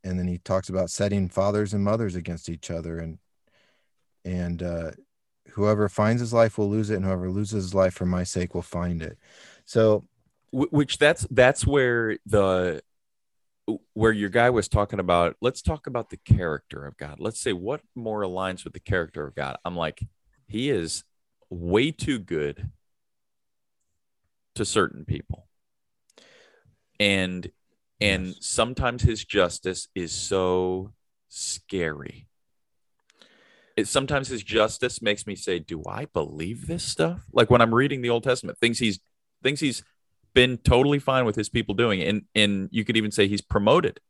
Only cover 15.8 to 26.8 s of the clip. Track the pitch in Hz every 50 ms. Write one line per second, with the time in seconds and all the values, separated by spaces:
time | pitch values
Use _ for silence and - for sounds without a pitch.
15.8 | - 143 127 120 110 _ - - _ - - 104 90 82 76 69 _ _ - -
16.8 | 71 71 71 _ 71 71 73 - 76 110 117 - - 127 98 87 90 110 139 151
17.8 | _ _ _ 127 117 110 107 107 101 92 90 92 95 92 92 90 - - - -
18.8 | _ - 95 90 82 80 - 78 73 71 - 71 69 67 65 - _ 87 87 87
19.8 | 82 78 - - - - _ _ _ _ _ _ _ _ 104 110 131 147 135 95
20.8 | 82 78 - - - _ _ _ _ _ _ _ _ _ 92 87 85 87 92 110
21.8 | 135 160 151 - - - 135 113 90 - 85 76 73 73 71 - - - - _
22.8 | _ _ _ _ _ _ _ _ _ _ _ _ _ _ _ _ _ _ _ _
23.8 | _ _ _ _ _ _ _ _ _ _ _ _ _ _ _ - 107 - - 110
24.8 | 90 - - - 78 - - 71 - _ - - _ _ _ _ _ _ _ _
25.8 | _ _ _ _ _ _ _ - _ _ _ _ _ _ _ _ _ _ _ _